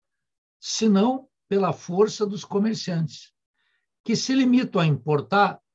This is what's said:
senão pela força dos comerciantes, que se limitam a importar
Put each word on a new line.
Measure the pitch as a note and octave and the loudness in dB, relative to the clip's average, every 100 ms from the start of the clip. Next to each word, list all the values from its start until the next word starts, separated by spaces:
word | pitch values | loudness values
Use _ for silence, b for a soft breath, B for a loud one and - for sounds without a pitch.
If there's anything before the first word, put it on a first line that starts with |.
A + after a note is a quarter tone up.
| _ _ _ _ _ _ | _ _ _ _ _ _
senão | - - A3 G3 A3+ C4+ - _ - | -10 -2 2 2 2 -2 -8 _ -4
pela | G3 F#3 | -2 0
força | C#3+ - F3 A3 - | -4 -6 0 0 0
dos | G#3+ G3 | -6 -6
comerciantes, | - G3+ G#3+ A3 - E3+ D#3 - - _ _ _ _ _ _ _ | -6 -2 -2 -4 -6 -4 -6 -8 -20 _ _ _ _ _ _ _
que | - | -4
se | A3 - | -4 0
limitam | C4 B3+ B3 B3 F#3+ | 2 4 2 2 0
a | D#3+ | 2
importar | C#3 D3+ D3 - G3 G3 - _ | 0 0 -2 0 2 2 -2 _